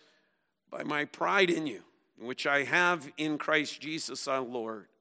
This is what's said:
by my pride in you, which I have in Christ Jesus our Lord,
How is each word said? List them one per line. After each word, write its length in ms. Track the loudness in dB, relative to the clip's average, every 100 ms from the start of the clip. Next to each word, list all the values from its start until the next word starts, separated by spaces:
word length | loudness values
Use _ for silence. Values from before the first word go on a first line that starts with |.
| _ _ _ _ _ _ _
by 120 | -8
my 240 | -4 -2 -4
pride 420 | -2 2 4 4
in 180 | 4 0
you, 160 | -8 -14 _ _ _
which 280 | -10 -4 2
I 180 | 2
have 460 | 4 4 4 2 -2 -4
in 220 | -2 -2
Christ 420 | 2 2 2 -6
Jesus 480 | -8 -6 -6 -6 -2
our 120 | -2
Lord, 460 | -2 -4 -6 -8 -12 _